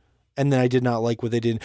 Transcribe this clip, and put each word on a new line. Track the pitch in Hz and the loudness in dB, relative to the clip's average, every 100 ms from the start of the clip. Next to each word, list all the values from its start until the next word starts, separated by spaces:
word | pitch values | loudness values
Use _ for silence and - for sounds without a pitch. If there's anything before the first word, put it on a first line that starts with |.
| _ _ _ - | _ _ _ -2
and | 139 | 0
then | 131 | 2
I | 127 | 2
did | 127 | 2
not | 123 113 | 2 0
like | 117 117 | -2 -2
what | 117 | -2
they | 117 | -2
did. | 117 113 | -2 -4